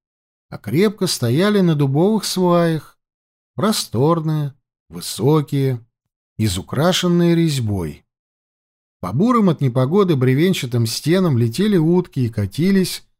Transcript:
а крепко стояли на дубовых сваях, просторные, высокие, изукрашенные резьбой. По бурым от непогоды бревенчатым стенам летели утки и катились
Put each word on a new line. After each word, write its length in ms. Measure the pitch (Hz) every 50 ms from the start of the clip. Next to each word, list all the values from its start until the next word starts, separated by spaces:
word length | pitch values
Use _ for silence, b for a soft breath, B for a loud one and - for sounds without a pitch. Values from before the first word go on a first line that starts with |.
| _ _ _ _ _ _ _ _ _ _
а 80 | -
крепко 500 | - - 104 104 147 196 214 202 - 190
стояли 540 | 170 - - 123 117 120 147 185 208 208 202
на 140 | 185 170 160
дубовых 500 | 143 147 139 135 147 170 202 220 214 -
сваях, 760 | - - 190 185 175 175 175 170 170 160 156 - - _ _ _ _ _ _ _ _ _ _ _ _ _
просторные, 1000 | - 170 214 220 - - - - 107 135 156 170 165 156 160 156 151 147 139 131 - _ _ _ _ _ _
высокие, 960 | 80 87 - - - - 98 131 151 156 143 - - 139 135 135 127 120 113 _ _ _ _ _ _ _ _ _ _ -
изукрашенные 960 | 110 107 90 95 92 - - - 147 180 180 - - 180 175 175 175 170 170
резьбой. 720 | 165 170 165 147 135 120 107 101 92 87 76 73 - _ _ _ _ _ _ _ _ _ _ _ _ _ _ _ _ _ _ _ _
По 120 | - 90 98
бурым 380 | 131 190 240 254 233 214 185
от 100 | 156 -
непогоды 560 | 143 135 117 131 127 131 160 208 202 180 165
бревенчатым 680 | 135 127 127 131 135 160 190 185 - - 127 120 120 117
стенам 520 | 110 - - - 143 165 196 185 175 139 117
летели 380 | 120 117 117 - 190 220 208
утки 440 | 180 156 160 175 180 175 - - 139 127
и 20 | 113
катились 800 | 117 - 101 95 - - 156 190 196 190 185 - - - - _ _ _